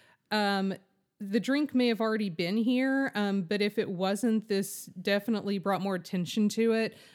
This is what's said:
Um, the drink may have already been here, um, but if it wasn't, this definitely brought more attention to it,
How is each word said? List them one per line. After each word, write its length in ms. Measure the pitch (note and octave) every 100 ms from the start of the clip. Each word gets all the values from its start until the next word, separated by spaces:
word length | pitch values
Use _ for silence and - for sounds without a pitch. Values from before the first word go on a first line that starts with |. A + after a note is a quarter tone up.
| _ _ -
Um, 440 | G#3+ G3+ G3+ F#3+ F#3 _ _ _ -
the 200 | G3+ A3
drink 340 | F#3+ C#4 D4
may 140 | B3+ A#3+
have 140 | G#3+
already 280 | A3 A3 G#3
been 280 | D#3+ E3+ G#3+
here, 540 | A3+ B3 C4 C4+ C#4 G#3
um, 280 | G3+ G3+
but 180 | E3+ G#3
if 160 | G#3 G#3
it 100 | G3+
wasn't, 580 | F3+ F#3+ G#3 B3 A3 G#3+
this 380 | G3 G3 - - -
definitely 560 | F#3 G3+ G3+ G#3+ G3 G3+
brought 240 | G3 F#3
more 140 | G3 F#3
attention 520 | F3 F#3 E3+ - G#3
to 240 | A3 A3+
it, 220 | A3 A3 - -